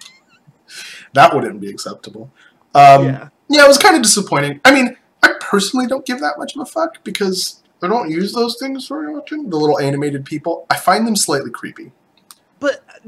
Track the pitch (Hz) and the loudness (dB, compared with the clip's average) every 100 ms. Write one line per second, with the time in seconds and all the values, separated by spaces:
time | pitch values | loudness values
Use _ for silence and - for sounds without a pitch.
0 | - 1047 1077 1077 _ _ _ - - - | -20 _ _ _ _ _ _ -20 -20 -20
1 | - 139 165 151 113 101 98 - 107 104 | -4 4 4 4 -4 -8 -12 -12 -14 -14
2 | - 104 127 _ _ _ _ 143 143 139 | -18 -20 -20 _ _ _ _ 8 8 8
3 | 135 131 - _ - 294 277 277 403 330 | 4 -4 -10 _ 0 6 8 8 4 4
4 | 220 208 190 147 143 143 254 277 247 - | 2 -2 -2 -2 -2 0 2 4 0 -4
5 | _ _ - - - 202 196 254 240 262 | _ _ 0 0 -4 -2 -2 -4 -4 -6
6 | - 254 294 - 277 277 277 320 330 - | -6 -6 -6 -6 -10 -12 -10 -6 -6 -8
7 | 226 196 196 180 - - _ - 175 233 | -12 -4 -4 -4 -8 -12 _ -8 -4 -2
8 | 160 160 202 233 233 226 269 269 262 294 | -4 -4 -4 -4 -4 -4 -10 -10 -10 -12
9 | 302 294 - 311 269 156 151 139 139 143 | -10 -12 -12 -12 -6 -2 0 0 -2 -4
10 | 147 139 135 151 170 165 - 135 - 202 | -4 -8 -10 -10 -8 -8 -6 -4 0 0
11 | 226 202 - 139 120 - - - 113 _ | 0 -2 -2 -4 -6 -12 -16 -16 -20 _
12 | _ _ _ - _ _ 285 - _ - | _ _ _ -20 _ _ -6 -6 _ -20